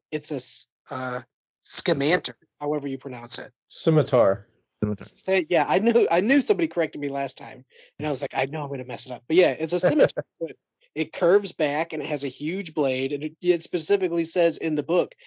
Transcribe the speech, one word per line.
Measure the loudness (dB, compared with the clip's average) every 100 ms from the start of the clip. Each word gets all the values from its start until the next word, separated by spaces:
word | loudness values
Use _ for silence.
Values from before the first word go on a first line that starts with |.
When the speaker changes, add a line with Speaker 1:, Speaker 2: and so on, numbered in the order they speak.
| _
Speaker 1:
it's | -8 -6
a | -2
s-, | 0 0 -4 _ _
uh, | -8 -6 -8 -10 _ _ _
scimitar, | 0 0 2 2 2 0 -2 -12 _ _
however | -6 -4 -6
you | -10
pronounce | -10 -14 -4 -4
it. | -4 _ _
Speaker 2:
Scimitar. | -4 2 4 4 4 4 2 -6 _ _ _
Speaker 3:
Scimitar. | -4 -4
Speaker 1:
Say, | -8 -8 -2 0 2
yeah, | 2 2
I | 2
knew, | 4 4 4
I | 2
knew | 4 2
somebody | 4 2 0
corrected | 0 -2 -2
me | -6
last | -4 -6 -8
time, | -12 -18 -20 _ -20 _
and | -4
I |
was | -4
like, | -4 -4
"I | -4
know | -4
I'm | -6
gonna | -8 -8
mess | -6 -6
it |
up." | -6 _
But | 4
yeah, | 4
it's | 2 -2
a | 2
scimitar. | 4 4 2 0 -10 _
Speaker 2:
<laughs> | -10 -10 _ _ _ -8
Speaker 1:
It | -8
curves | 0 4 4 2
back, | -2 -2 -2 -4
and | -6
it | -6
has | -4
a | -4
huge | -6 -6 -4 -4 -2
blade, | 0 0 -2
and | -4
it, | -8 -4
it | 0 0
specifically | 0 -2 2 2 2 0 0
says | 2 2 2
in | -2 -2
the |
book | 0 0 0 -6